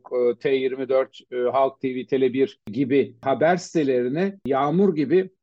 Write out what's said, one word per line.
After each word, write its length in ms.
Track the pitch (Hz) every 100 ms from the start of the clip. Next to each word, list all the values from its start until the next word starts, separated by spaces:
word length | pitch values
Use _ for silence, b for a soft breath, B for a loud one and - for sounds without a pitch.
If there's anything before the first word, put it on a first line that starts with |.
| -
e, 260 | 123 123 117
T 120 | 147
yirmi 380 | 135 131 131 131
dört, 300 | 131 131 - -
e, 40 | 127
Halk 440 | 123 127 135 -
T 140 | 135
V, 120 | 127 110
Tele 260 | 135 131
bir 280 | 131 131 - -
gibi 440 | 107 127 139 - -
haber 360 | 135 123 160 180
sitelerine 840 | - 170 139 123 123 151 196 202 123
yağmur 500 | 135 147 170 202 156
gibi 340 | 131 180 190 _